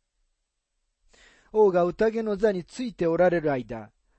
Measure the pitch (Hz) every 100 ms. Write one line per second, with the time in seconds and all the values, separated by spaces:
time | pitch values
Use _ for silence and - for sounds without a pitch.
0 | _ _ _ _ _ _ _ _ _ _
1 | _ _ _ _ _ 220 208 175 175 165
2 | 220 220 220 202 214 185 160 - 254 -
3 | 170 165 180 170 151 135 113 117 107 _
4 | _